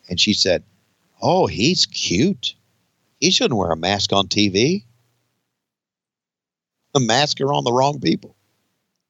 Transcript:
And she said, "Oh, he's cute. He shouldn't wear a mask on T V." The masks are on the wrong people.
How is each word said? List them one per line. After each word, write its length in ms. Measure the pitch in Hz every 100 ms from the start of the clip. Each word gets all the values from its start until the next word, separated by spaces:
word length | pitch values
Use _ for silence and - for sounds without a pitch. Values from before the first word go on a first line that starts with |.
| -
And 100 | 87
she 140 | -
said, 300 | 98 92 82 - _ _ _ _ _
"Oh, 260 | 131 185 123
he's 380 | 78 131 180 -
cute. 680 | - - 87 175 - - - _ _ _ _ _ _
He 120 | 165
shouldn't 260 | - 240 113
wear 140 | 90
a 40 | 80
mask 360 | 87 101 -
on 140 | 98 92
T 220 | 104 104
V." 360 | 95 135 202 - _ _ _ _ _ _ _ _ _ _ _ _ _ _ _ _ _ _ _ _
The 60 | 143
masks 420 | 117 123 147 -
are 120 | 135
on 100 | 147
the 100 | 135
wrong 260 | 123 139 143
people. 360 | 165 139 - _ _ _ _ _ _ _